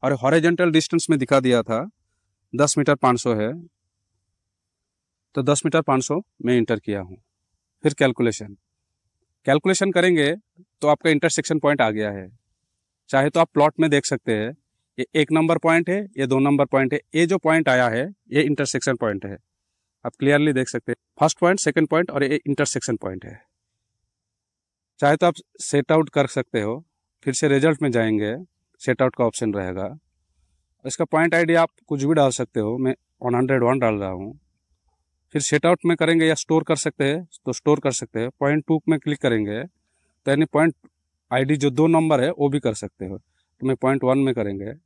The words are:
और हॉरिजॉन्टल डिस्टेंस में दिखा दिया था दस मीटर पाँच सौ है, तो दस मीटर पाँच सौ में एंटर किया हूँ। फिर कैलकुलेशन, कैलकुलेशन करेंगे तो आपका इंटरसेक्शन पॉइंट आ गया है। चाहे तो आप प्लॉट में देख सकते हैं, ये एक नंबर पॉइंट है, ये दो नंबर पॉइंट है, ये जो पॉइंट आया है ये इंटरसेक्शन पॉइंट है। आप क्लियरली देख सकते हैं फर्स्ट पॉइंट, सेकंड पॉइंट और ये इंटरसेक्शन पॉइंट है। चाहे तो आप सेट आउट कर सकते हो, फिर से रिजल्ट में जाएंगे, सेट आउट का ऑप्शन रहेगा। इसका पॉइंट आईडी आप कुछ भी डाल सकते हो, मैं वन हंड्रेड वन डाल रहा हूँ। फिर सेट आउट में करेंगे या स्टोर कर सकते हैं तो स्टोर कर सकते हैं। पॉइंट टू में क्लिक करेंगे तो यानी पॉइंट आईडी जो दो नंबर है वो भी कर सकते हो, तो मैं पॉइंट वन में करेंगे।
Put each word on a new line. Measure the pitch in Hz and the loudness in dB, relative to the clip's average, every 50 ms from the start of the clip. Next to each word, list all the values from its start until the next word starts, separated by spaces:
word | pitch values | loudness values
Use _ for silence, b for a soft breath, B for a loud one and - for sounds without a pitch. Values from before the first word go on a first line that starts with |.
| - | 0
और | 131 143 | -2 -2
हॉरिजॉन्टल | 131 127 131 147 165 156 170 175 165 180 170 | 0 0 2 2 4 2 2 2 2 0 2
डिस्टेंस | 156 160 151 - - 170 - - | 2 2 0 2 -2 -2 0 0
में | 160 143 | 0 0
दिखा | 131 - 139 139 | 0 2 2 2
दिया | 127 127 123 120 110 | 4 4 2 2 2
था | - 113 113 147 208 _ _ _ _ _ _ _ _ _ _ _ _ - | 0 -4 -4 -4 -8 _ _ _ _ _ _ _ _ _ _ _ _ -2
दस | 127 143 147 - - | 0 0 0 2 0
मीटर | 143 156 147 | 2 0 0
पाँच | 135 - 131 123 120 | 2 2 2 2 2
सौ | - 127 117 | 0 -2 -2
है, | 107 107 110 139 170 170 - _ _ _ _ _ _ _ _ _ _ _ _ _ _ _ _ _ _ _ _ _ _ _ _ _ _ _ _ _ _ _ _ _ | 0 -2 -4 -6 -8 -14 -20 _ _ _ _ _ _ _ _ _ _ _ _ _ _ _ _ _ _ _ _ _ _ _ _ _ _ _ _ _ _ _ _ _
तो | 139 135 | -4 0
दस | 127 147 139 - | 0 0 2 0
मीटर | 156 139 160 | 0 0 0
पाँच | 151 - 135 131 127 | 2 2 0 0 0
सौ | - 147 170 208 _ _ _ - | -2 -4 -4 -6 _ _ _ -2
में | 117 123 | 2 2
एंटर | 123 117 - 117 110 | 2 2 2 -2 -4
किया | _ - 104 98 | _ -6 -6 -6
हूँ। | 95 90 92 - _ _ _ _ _ _ _ _ _ _ _ _ - | -6 -10 -18 -20 _ _ _ _ _ _ _ _ _ _ _ _ -2
फिर | 156 147 | -2 0
कैलकुलेशन, | - 143 135 123 - 127 117 107 - 107 104 101 _ _ _ _ _ _ _ _ _ _ _ _ _ _ _ _ _ _ | 2 0 0 2 0 -2 -2 -2 -4 -12 -16 -20 _ _ _ _ _ _ _ _ _ _ _ _ _ _ _ _ _ _
कैलकुलेशन | - 135 151 - 190 190 - 196 196 | 0 0 0 2 0 0 0 0 0
करेंगे | 180 180 175 185 180 160 147 143 170 208 _ _ _ _ - _ _ _ | 0 2 2 2 2 2 2 0 -2 -4 _ _ _ _ -20 _ _ _
तो | - 147 | 2 2
आपका | 151 - _ 165 | 2 2 _ 2
इंटरसेक्शन | 156 143 - 165 - - 147 - 165 156 | 2 4 2 0 0 -2 -4 -2 -4 0
पॉइंट | - 143 147 135 | 0 0 2 2
आ | 123 110 | 2 0
गया | 107 107 107 104 | 0 -2 -4 -4
है। | 101 98 95 92 113 _ _ _ _ _ _ _ _ _ _ _ _ _ _ _ | -6 -8 -12 -14 -20 _ _ _ _ _ _ _ _ _ _ _ _ _ _ _
चाहे | - 135 135 151 | 0 0 0 2
तो | - 165 | 2 2
आप | 165 - _ | 0 2 _
प्लॉट | 143 143 156 - - | 2 2 2 2 2
में | 160 160 | 0 2
देख | 147 143 - | 2 0 0
सकते | - 147 123 _ - 113 | 0 -6 -6 _ -4 -4
हैं, | 107 107 113 147 _ _ _ _ _ _ _ _ - | -2 -4 -6 -8 _ _ _ _ _ _ _ _ -8
ये | 127 - _ | -8 -4 _
एक | 160 151 - | -2 0 2
नंबर | 156 160 160 160 170 165 | 2 0 2 0 0 0
पॉइंट | - 165 160 170 170 185 | 2 2 2 2 0 0
है, | 180 202 208 190 _ - | -4 -4 -6 -8 _ -6
ये | 135 131 | -2 0
दो | 131 135 | 0 0
नंबर | 135 143 143 139 143 | 2 2 2 2 0
पॉइंट | 131 - 135 135 127 147 | 0 0 0 0 0 -2
है, | 147 _ _ - | -6 _ _ 0
ये | 151 170 | 0 0
जो | 165 190 185 | 0 0 0
पॉइंट | _ 160 160 165 156 135 | _ 2 2 2 2 2
आया | 127 127 123 120 | 2 2 2 2
है | 113 117 135 180 202 _ _ _ | 0 -2 -4 -6 -8 _ _ _
ये | 120 143 156 | 0 0 2
इंटरसेक्शन | - 147 135 143 135 - 131 - - 131 | 2 0 -2 -2 -4 -4 -4 -2 -2 -2
पॉइंट | 120 - 110 104 98 - | -2 -2 -4 -4 -4 -8
है। | 98 98 - _ _ _ _ _ _ _ _ _ _ _ _ _ | -10 -14 -14 _ _ _ _ _ _ _ _ _ _ _ _ _
आप | 127 _ | -12 _
क्लियरली | _ 139 139 143 147 147 156 143 | _ 0 2 2 4 2 2 0
देख | 131 131 - | 0 -2 -4
सकते | - 123 _ - | -6 -10 _ -6
हैं | 120 _ _ _ _ - | -10 _ _ _ _ 0
फर्स्ट | 143 160 - _ | 0 0 0 _
पॉइंट, | - 170 190 196 | 2 2 2 2
सेकंड | - 160 139 - 156 151 | 0 -2 0 0 0 2
पॉइंट | - 156 175 - | 0 0 0 0
और | - 143 139 | -2 -2 -2
ये | 131 147 151 | 0 -2 -2
इंटरसेक्शन | _ 143 143 - 147 - - 131 - - 120 | _ -4 -2 -2 -2 -2 -2 -6 -4 -4 -6
पॉइंट | 110 - 98 92 95 - | -6 -6 -8 -10 -10 -14
है। | - - - _ _ _ _ _ _ _ _ _ _ _ _ _ _ _ _ _ _ _ _ _ _ _ _ _ _ _ _ _ _ _ _ | -16 -20 -20 _ _ _ _ _ _ _ _ _ _ _ _ _ _ _ _ _ _ _ _ _ _ _ _ _ _ _ _ _ _ _ _
चाहे | - 143 151 151 | 2 2 2 4
तो | 180 175 | 2 0
आप | 165 - - _ _ _ | 0 -2 -10 _ _ _
सेट | - - - 143 135 _ | -10 -2 -2 -2 0 _
आउट | 160 160 160 139 | 2 2 2 0
कर | _ 147 143 123 | _ 0 0 0
सकते | - 147 127 _ - 120 | -2 -6 -6 _ -4 -4
हो, | 104 104 113 143 170 _ _ _ _ _ _ _ _ | -4 -4 -6 -8 -10 _ _ _ _ _ _ _ _
फिर | - 131 | -6 -4
से | - - 151 | 0 0 2
रिजल्ट | 139 139 135 165 156 135 | 2 4 2 2 0 2
में | 156 143 | -2 0
जाएंगे, | 117 117 113 110 110 107 104 104 113 147 185 _ _ _ _ _ _ _ | 0 0 0 2 0 0 -2 -4 -6 -8 -10 _ _ _ _ _ _ _
सेट | - - 127 - | -2 -2 0 2
आउट | 135 127 - | 2 0 0
का | - 123 | 0 -2
ऑप्शन | 117 - - 120 110 101 | -2 -2 -2 -4 -4 -4
रहेगा। | 101 95 92 92 95 95 101 131 156 _ _ _ _ _ _ _ _ _ _ _ _ _ _ _ _ _ | -4 -4 -6 -6 -6 -8 -10 -10 -14 _ _ _ _ _ _ _ _ _ _ _ _ _ _ _ _ _
इसका | 127 - - 139 | -12 -6 -6 -4
पॉइंट | - - 156 165 170 160 | 0 2 2 2 2 2
आईडी | 170 170 160 170 | 2 2 2 4
आप | 165 165 160 _ _ _ _ | 2 2 0 _ _ _ _
कुछ | 156 143 135 | -6 -4 0
भी | 143 160 | 0 2
डाल | 156 143 135 | 4 4 2
सकते | 127 - 127 113 _ 113 | 2 -2 -6 -6 _ -4
हो, | 107 104 117 131 | -4 -4 -4 -2
मैं | 131 131 - _ _ _ _ _ | -2 -4 -4 _ _ _ _ _
वन | - 123 120 | -4 -2 0
हंड्रेड | 123 131 127 135 131 120 | 0 0 0 0 2 2
वन | 117 131 139 | 2 2 2
डाल | 127 113 107 | 0 0 0
रहा | 101 101 95 | -2 -4 -6
हूँ। | 92 90 98 107 135 147 _ _ _ _ _ _ _ _ _ _ _ _ _ _ _ _ _ _ _ | -8 -8 -10 -12 -14 -18 _ _ _ _ _ _ _ _ _ _ _ _ _ _ _ _ _ _ _
फिर | 151 | -6
सेट | 143 - - 147 - | -2 0 0 2 4
आउट | 165 180 165 _ | 2 2 2 _
में | 175 170 - | 0 0 2
करेंगे | 165 156 170 165 160 | 2 2 2 4 4
या | 160 160 | 2 2
स्टोर | - - _ 160 160 151 | 0 0 _ 0 0 2
कर | - 165 | 0 -2
सकते | 147 - 160 - _ 143 | -2 -2 -6 -2 _ -2
हैं | 139 143 170 185 _ _ - _ | -2 -2 -4 -8 _ _ -12 _
तो | - 123 | -8 -8
स्टोर | - _ 151 147 156 | -4 _ 2 2 2
कर | - 143 | 2 -4
सकते | 123 - - - _ 113 | -4 -4 -8 -8 _ -6
हैं। | 113 123 - _ | -6 -6 -6 _
पॉइंट | 139 139 147 156 143 - | -2 0 0 0 0 -2
टू | 165 156 _ - | -2 -2 _ -2
में | 160 147 | -2 -2
क्लिक | - 151 147 139 | -2 -4 -6 -2
करेंगे | - 139 117 110 107 101 107 110 139 | 0 0 0 0 -2 -2 -6 -8 -10
तो | 180 _ _ _ _ _ _ _ _ _ _ _ - | -12 _ _ _ _ _ _ _ _ _ _ _ -2
यानी | 139 143 156 | 0 0 0
पॉइंट | - - 147 156 165 - _ _ _ _ _ _ _ _ _ _ _ | 0 2 2 2 2 0 _ _ _ _ _ _ _ _ _ _ _
आईडी | 123 123 135 135 151 147 | -2 -2 0 0 0 0
जो | 135 143 | 0 -2
दो | 127 127 156 165 | 2 2 2 4
नंबर | 165 160 160 160 151 131 123 | 4 2 2 2 2 2 2
है | 151 | 0
वो | 175 - 143 143 | -2 -2 -2 -2
भी | 139 147 | -2 -2
कर | - 123 110 | -2 -4 -6
सकते | - - 101 _ _ 98 | -4 -10 -14 _ _ -12
हो, | 92 98 95 | -12 -12 -14
तो | _ _ _ _ _ _ _ _ - 131 | _ _ _ _ _ _ _ _ -4 -4
मैं | 131 | -4
पॉइंट | - - 131 135 139 123 | -2 0 -2 0 0 0
वन | 127 131 139 | 0 0 0
में | 139 135 123 | 0 -2 -2
करेंगे। | 117 107 101 98 98 98 107 127 160 _ | -2 -4 -6 -6 -8 -10 -12 -14 -16 _